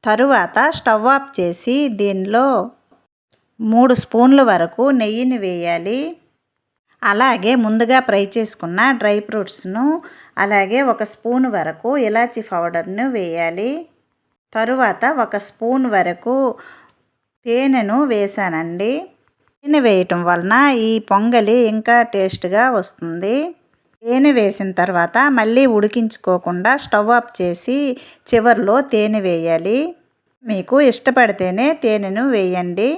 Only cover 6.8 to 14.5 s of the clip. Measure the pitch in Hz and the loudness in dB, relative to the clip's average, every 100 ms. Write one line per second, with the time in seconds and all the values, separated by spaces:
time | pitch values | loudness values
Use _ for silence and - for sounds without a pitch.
6.8 | _ _ 214 202 262 226 202 254 214 220 | _ _ -2 2 2 2 2 2 2 0
7.8 | 233 277 262 202 202 233 220 - 170 185 | 2 2 4 0 0 -4 -6 -8 -8 0
8.8 | 254 247 208 208 208 214 190 - 185 208 | 0 2 0 0 -2 -8 -8 -10 -8 -2
9.8 | 277 320 - - - - 196 202 196 240 | -2 -2 -8 -20 -12 -4 0 0 0 0
10.8 | 269 226 208 - 233 247 262 196 156 156 | 0 -2 -6 -8 -4 0 0 -2 -4 -6
11.8 | 226 285 220 220 240 233 214 175 170 170 | -4 -2 0 0 -2 -6 -6 -6 -4 -6
12.8 | 165 196 269 233 170 165 165 175 226 302 | -6 -6 -4 -4 -6 -4 -6 -4 -6 -6
13.8 | 330 _ _ _ _ _ _ | -12 _ _ _ _ _ _